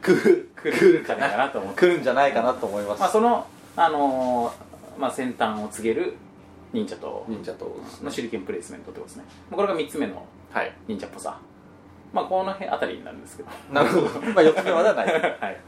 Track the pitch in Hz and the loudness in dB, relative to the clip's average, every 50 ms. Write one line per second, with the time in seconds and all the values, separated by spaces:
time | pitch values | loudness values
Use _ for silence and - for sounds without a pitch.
0 | - - - - - 208 349 - - - - - - 156 - - - 190 165 151 | 4 4 4 4 6 6 6 6 4 -8 -16 -8 -6 -4 0 6 8 8 8 8
1 | - - - - 135 139 101 110 131 139 - 113 98 95 - - 180 180 175 160 | 4 -2 -4 -2 0 -2 0 0 0 0 -2 -6 -6 -6 0 4 4 4 4 4
2 | 131 127 123 131 139 139 113 117 113 123 127 - - 107 98 104 104 101 104 - | 0 0 4 4 4 4 4 2 2 2 0 0 -4 -4 -4 -4 -4 -4 -2 0
3 | 202 180 - 214 220 240 240 202 - - - - - - - - 170 165 156 147 | 0 2 4 4 4 4 2 2 -2 -6 -16 -20 -20 -16 0 2 2 2 4 2
4 | 143 139 131 131 131 127 123 120 117 117 - - - - - - - - - - | 2 2 2 0 0 0 2 0 0 -2 -4 -8 -18 -20 -20 -20 -20 -20 -8 -4
5 | 143 127 110 - 131 127 117 - 127 110 107 107 107 104 - - 110 113 113 131 | -4 -4 -4 -4 -6 -6 -2 -2 -2 -2 -2 -4 -8 -8 -10 -4 -2 0 0 0
6 | 180 - - - - - - - - - - - - - - 120 107 98 - 87 | -2 -4 -6 -10 -18 -20 -20 -20 -20 -20 -20 -20 -20 -8 -6 -6 -4 -4 -8 -10
7 | - 71 - - - 117 110 104 87 87 92 - - - - - 90 - - - | -10 -10 -8 -8 -8 -8 -10 -10 -8 -10 -10 -10 -10 -12 -12 -12 -14 -16 -16 -12
8 | - 143 - - 123 113 - - - - 104 90 - - 143 131 - - - - | -10 -8 -6 -6 -6 -6 -6 -8 -6 -6 -8 -8 -8 -12 -16 -16 -16 -16 -16 -16
9 | - - - - - - - - - - - 170 202 196 190 160 151 - - 156 | -16 -16 -16 -18 -20 -20 -20 -20 -16 -10 -2 0 0 0 0 -2 -4 -4 -4 -4
10 | 135 104 95 - - - - - - - - 113 - - - - - - 110 95 | -4 -4 -4 -10 -14 -18 -20 -20 -20 -8 -4 -4 -4 -4 -6 -14 -10 -10 -8 -8
11 | 95 - - - - - - - - - - - - - - - - - - - | -8 -12 -14 -10 -10 -10 -10 -10 -16 -20 -20 -20 -20 -20 -20 -20 -20 -20 -20 -20
12 | - - - 190 180 - 185 185 190 190 190 - 190 170 - - - - - - | -20 -6 -4 -4 -2 0 -2 -2 -2 -2 -6 -6 -6 -6 -4 -4 -4 -4 -6 -8
13 | - - - - - - - - - - - - - - 135 139 147 120 - 180 | -12 -16 -16 -16 -18 -18 -18 -18 -16 -16 -16 -18 -16 -4 2 2 2 4 4 2
14 | 147 - - 147 - 226 214 190 165 160 156 190 190 190 180 165 175 214 202 - | 2 2 -2 -4 -6 0 4 6 8 8 6 6 2 0 2 4 4 4 4 2
15 | 104 190 165 160 156 165 - - - 101 95 90 - | 2 2 2 2 0 0 -4 -2 -6 -8 -8 -10 -14